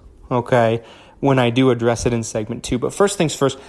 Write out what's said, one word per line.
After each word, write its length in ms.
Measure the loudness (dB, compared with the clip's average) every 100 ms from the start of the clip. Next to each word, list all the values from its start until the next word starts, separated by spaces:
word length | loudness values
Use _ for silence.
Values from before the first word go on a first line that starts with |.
| -16 -20 -4
okay, 520 | -4 0 2 2 0 -6 -20 -20 -4
when 220 | 0 2
I 100 | 2
do 200 | 2 2
address 360 | 2 0 0 -2
it 60 |
in 100 | -2
segment 400 | -4 -6 -6 -8
two. 160 | -6 -4
But 160 | -4
first 240 | 0 0 2
things 160 | -2
first, 240 | 0 -2 -2